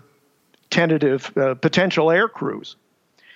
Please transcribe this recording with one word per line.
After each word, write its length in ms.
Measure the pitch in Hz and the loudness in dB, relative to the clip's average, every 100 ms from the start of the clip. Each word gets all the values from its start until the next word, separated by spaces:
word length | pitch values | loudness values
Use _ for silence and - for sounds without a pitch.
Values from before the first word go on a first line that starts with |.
| _ _ _ _ _ _ - | _ _ _ _ _ _ -6
tentative, 600 | - 170 156 147 131 - - | 0 2 2 2 0 -4 -2
uh, 180 | 135 127 | -2 0
potential 560 | 151 180 185 170 156 | 0 2 0 2 2
air 160 | 175 220 | 2 0
crews. 480 | - - 104 - - _ _ _ _ - | -4 -8 -8 -12 -20 _ _ _ _ -20